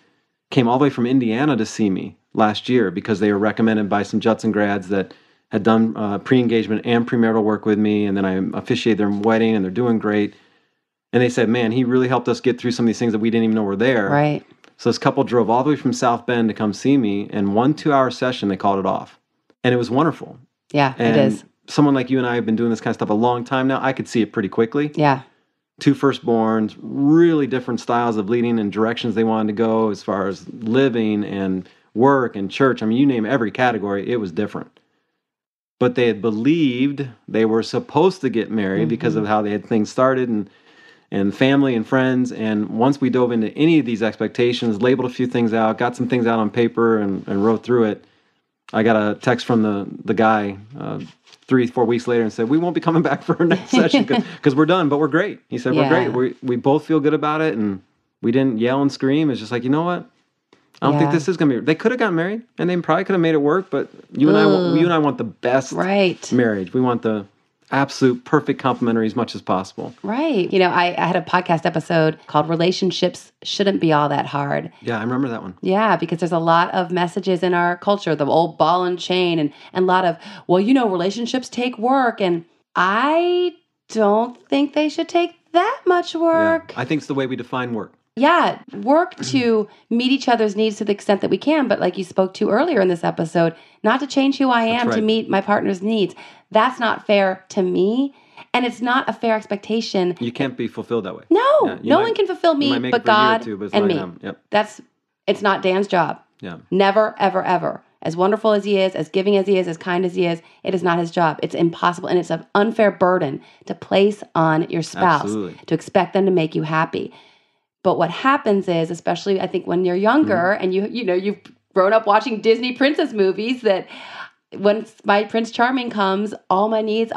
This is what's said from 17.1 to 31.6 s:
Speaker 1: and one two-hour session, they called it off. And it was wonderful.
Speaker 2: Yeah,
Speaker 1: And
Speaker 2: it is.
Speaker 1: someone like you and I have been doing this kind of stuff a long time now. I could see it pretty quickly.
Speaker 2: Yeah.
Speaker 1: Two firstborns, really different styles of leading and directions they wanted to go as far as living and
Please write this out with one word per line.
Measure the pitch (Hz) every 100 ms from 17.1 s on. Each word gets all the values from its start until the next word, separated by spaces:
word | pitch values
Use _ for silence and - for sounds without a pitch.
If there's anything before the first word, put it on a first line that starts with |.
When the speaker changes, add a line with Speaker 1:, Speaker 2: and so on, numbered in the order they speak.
| 101 101
Speaker 1:
and | 104 98
one | 104 135
two-hour | 151 156 139 131
session, | 123 127 123 101
they | 92
called | 101 98
it | 98
off. | 98 - _ _ _ _ _
And | 123
it | 123
was | 117
wonderful. | 127 160 - 82 - _ _ _
Speaker 2:
Yeah, | 147 135 131
Speaker 1:
And | 117 113
Speaker 2:
it | 131
is. | 104 - _ -
Speaker 1:
someone | - 147
like | 135 127
you | 135
and | 123
I | 120
have | 107
been | 110
doing | 117
this | 110
kind | 117
of | 107
stuff | 107
a |
long | 107 120 120
time | 123 135 135
now. | 131
I | 135
could | 135 107
see | 120
it | 104
pretty | - 101
quickly. | - 117 143 147 156
Speaker 2:
Yeah. | 147 131 - _ _ _ _ -
Speaker 1:
Two | 143
firstborns, | 131 139 123 120 117 110 110 107 -
really | - 135 143 160 170 156 127
different | 127 123 117
styles | - 120 120 107
of | 98
leading | 120 120 117
and | 104
directions | 98 113 120 120
they | 104
wanted | 113 110 107
to | 104
go | 113 113 110
as | 98
far | - 98 98
as | 90 - -
living | 113 123 139 117 110 104
and | 95 98 95 92